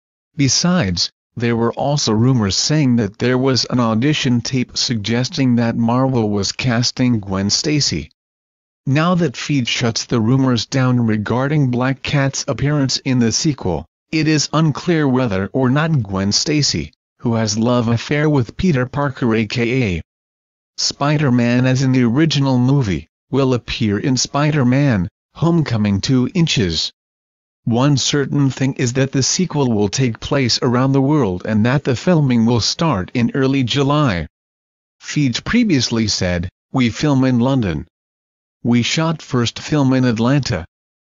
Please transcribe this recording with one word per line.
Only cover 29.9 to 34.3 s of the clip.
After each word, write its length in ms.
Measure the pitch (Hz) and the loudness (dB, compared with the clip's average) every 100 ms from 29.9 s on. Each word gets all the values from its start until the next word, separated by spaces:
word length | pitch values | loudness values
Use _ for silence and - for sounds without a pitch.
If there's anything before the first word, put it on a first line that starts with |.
| 113 131 110 | 0 -2 -2
place 380 | - 143 123 - | -4 -2 0 0
around 300 | 135 120 135 | 0 0 2
the 80 | 139 | 2
world 420 | 135 151 110 90 - | 2 2 0 -2 -2
and 180 | 107 117 | 0 2
that 160 | 143 | 2
the 120 | - 123 | 0 -2
filming 520 | - 170 143 120 113 | 2 2 4 2 2
will 140 | 120 | 2
start 500 | - - 170 110 90 | 0 -2 0 0 -4
in 180 | 127 117 135 | -2 -2 0
early 280 | 131 139 | 0 0
July. 640 | 123 131 139 147 143 87 78 | 0 0 0 2 0 0 -4